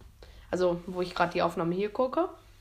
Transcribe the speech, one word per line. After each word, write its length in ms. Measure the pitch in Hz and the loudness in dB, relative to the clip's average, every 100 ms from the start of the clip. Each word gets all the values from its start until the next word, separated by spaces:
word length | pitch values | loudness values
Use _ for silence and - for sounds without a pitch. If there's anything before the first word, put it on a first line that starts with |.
| - - - - - | -20 -20 -20 -20 -4
Also, 300 | 180 180 175 175 | 2 2 2 -4
wo 140 | 180 | -4
ich 140 | 180 | -2
grad 200 | - 170 | 0 0
die 80 | 175 | 2
Aufnahme 320 | 170 175 170 | 0 2 0
hier 180 | 180 208 | 0 -2
gucke. 360 | - 254 285 359 - - - | 0 0 2 -2 -4 -20 -20